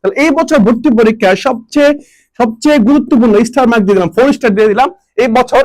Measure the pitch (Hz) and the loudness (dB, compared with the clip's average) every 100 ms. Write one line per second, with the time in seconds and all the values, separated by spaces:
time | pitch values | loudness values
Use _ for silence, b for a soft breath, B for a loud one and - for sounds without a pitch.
0 | 190 254 311 285 320 302 202 233 302 226 | -6 -2 -2 0 0 0 0 0 0 2
1 | 220 220 190 196 262 247 - 294 285 294 | 0 0 -2 0 -4 -6 -6 0 0 0
2 | B B B - 240 226 294 294 208 285 | B B B -4 -4 -2 0 2 2 0
3 | - 269 233 202 233 277 247 233 196 202 | 0 0 2 0 0 -2 0 0 0 0
4 | 170 214 269 - 240 196 214 208 269 - | -2 0 0 0 -2 0 0 0 -2 -4
5 | _ - 247 233 254 262 | _ -4 0 0 0 0